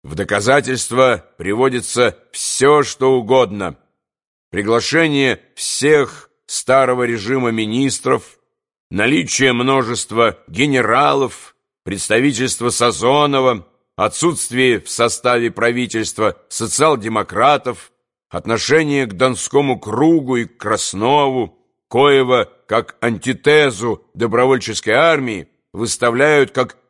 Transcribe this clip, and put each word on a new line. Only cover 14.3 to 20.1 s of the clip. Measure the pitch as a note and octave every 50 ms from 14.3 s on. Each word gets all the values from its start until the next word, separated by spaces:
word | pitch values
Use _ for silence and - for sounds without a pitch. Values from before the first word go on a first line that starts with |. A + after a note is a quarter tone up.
| D#3 - - - A#2 B2+ C3 B2+ A#2 F#2+
в | - -
составе | - - A#2+ A#2 - - - B2 B2 A#2+ A#2 A2+
правительства | - G2+ A2+ A#2+ A#2+ B2 B2 G#2 - A2 G#2+ - - - A2 G2+ - _ _
социал-демократов, | _ - - - A2 - - D3 D#3+ D3+ A#2+ G2 A2 A2 G#2+ G2+ - - G2+ A#2 C#3 D3 C#3 - B2+ A2+ - - _ _ _ _ _ _ _ _ _
отношение | - F2 - G#2 A#2 G#2+ - - C#3+ D#3+ D#3+ D3 C#3+ C#3 C3+
к | A2+ F#2+
Донскому | F2 B2+ C3 A#2+ F#2+ - - - C#3 C#3+ C3+ B2+ G2
кругу | - G#2 G#2+ A#2 D3 D#3+